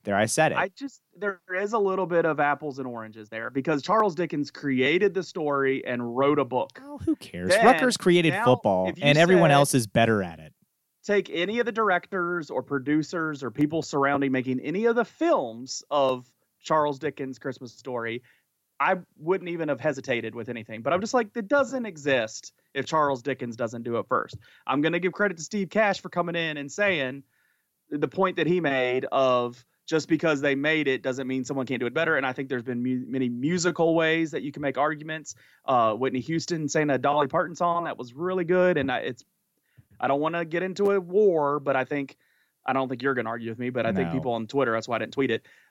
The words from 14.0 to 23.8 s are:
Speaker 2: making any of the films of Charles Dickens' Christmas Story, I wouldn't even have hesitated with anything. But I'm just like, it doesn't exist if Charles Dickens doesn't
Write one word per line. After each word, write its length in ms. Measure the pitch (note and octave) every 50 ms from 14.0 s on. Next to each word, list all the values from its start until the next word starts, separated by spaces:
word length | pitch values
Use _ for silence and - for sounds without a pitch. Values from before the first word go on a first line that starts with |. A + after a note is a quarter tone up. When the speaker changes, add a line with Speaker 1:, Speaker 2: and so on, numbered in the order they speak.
| C#3 C#3 C#3+ C#3 C#3 C#3 C3
Speaker 2:
making 260 | C3 B2 C3 B2+ B2+
any 260 | - C#3+ D#3+ F#3+ A3
of 100 | A#3 A#3
the 80 | A#3+ A3+
films 800 | - - - D#4+ E4+ D#4+ A3+ D3 A#2 A2 A#2 B2 C3 - - - -
of 380 | C#3+ D3 C#3 C3 C3 B2 B2 _ _ _ _ _ _ _
Charles 380 | - - D#3+ D#3 D3+ D3 C#3+ C3
Dickens' 400 | C#3+ D3+ C3+ - C#3 C3+ C3 -
Christmas 340 | - C#3+ B2+ - C3+ A#2+ -
Story, 500 | - - C3+ B2 A#2+ A2+ A2+ A2+ A#2+ - _ _ _ _ _ _ _ _ _ _ -
I 160 | C#3+ E3 F#3+ F3+ F3 _ _
wouldn't 320 | - D3 D#3+ F#3+ F#3+ F3+ F3
even 180 | E3+ E3 E3 D3+
have 100 | C#3+ A#2+
hesitated 540 | C3+ D#3 C#3+ - - C3 B2 A#2 A2 A2+ A2
with 140 | A#2 A2+ A2+
anything. 340 | A#2+ A#2+ G#2+ - A2+ G#2+ A2
But 100 | - D#3+
I'm 80 | F#3
just 140 | G3+ A3 -
like, 140 | B3+ A#3 G3+ -
it 100 | A#3+ G#3+
doesn't 400 | G3 D4 C#4+ C#4 - C4+ C4 A#3
exist 680 | G#3+ F3 D3+ C#3 C#3+ C3+ B2+ A2 A2 - - - - - _ _ _ -
if 100 | C3+ C3
Charles 380 | - D#3+ D#3+ D3+ C#3+ C#3 B2 A#2
Dickens 320 | C#3 C3 B2 C3 A#2+ A2+
doesn't 300 | A2+ B2 A2+ A2+ A#2